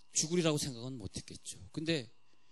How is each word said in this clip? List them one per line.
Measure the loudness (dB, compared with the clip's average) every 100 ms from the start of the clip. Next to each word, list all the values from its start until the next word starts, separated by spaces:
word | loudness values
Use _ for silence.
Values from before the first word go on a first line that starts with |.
| -2
죽으리라고 | 0 4 4 6 4
생각은 | 0 -4 -6 -6
못 | -6 -8
했겠죠. | -10 -12 -12 -12 -8
근데 | -4 2 0 0 -14 -20 -20 -20